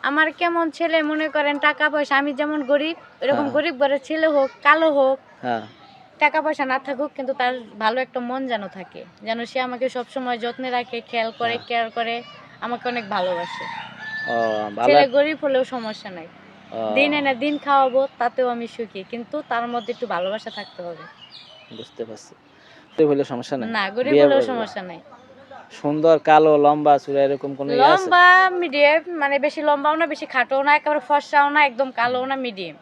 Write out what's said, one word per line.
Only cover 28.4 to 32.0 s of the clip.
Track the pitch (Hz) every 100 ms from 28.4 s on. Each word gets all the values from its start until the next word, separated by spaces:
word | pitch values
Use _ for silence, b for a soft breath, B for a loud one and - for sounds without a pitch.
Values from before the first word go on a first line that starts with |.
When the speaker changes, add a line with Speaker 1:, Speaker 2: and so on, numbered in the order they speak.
| 381
Speaker 1:
মিডিয়াম, | 359 349 277 285 311 320 339
মানে | 277 277 285
বেশি | 302
লম্বাও | 302 294 285 320
না, | 320
বেশি | 294 311
খাটোও | 262 240 269 277
না, | 302
একেবারে | 302 294
ফর্সাও | - 294 - 294 285 294
না, | 285
একদম | 233 269
কালোও | 247